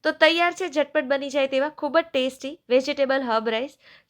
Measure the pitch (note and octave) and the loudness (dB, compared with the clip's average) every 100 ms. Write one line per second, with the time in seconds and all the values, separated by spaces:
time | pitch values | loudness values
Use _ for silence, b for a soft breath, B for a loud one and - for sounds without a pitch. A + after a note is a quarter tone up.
0 | D#4 D#4 D#4 E4+ F4 F4 F4+ D4+ C#4+ D4+ | -4 4 4 4 0 -2 -4 -2 0 -2
1 | C4 C#4 C#4 C#4 C4+ C4+ D4 D4+ D4 D#4 | -2 -4 -2 -2 0 0 -2 -4 0 0
2 | E4 C4+ B3+ C4 C4+ D4+ - B3+ C4+ C#4+ | 0 -2 -2 -4 -12 -12 0 2 2 -2
3 | C4+ C4+ B3+ A3 A3 A3+ B3+ _ b b | 0 0 0 -2 0 -4 -6 _ b b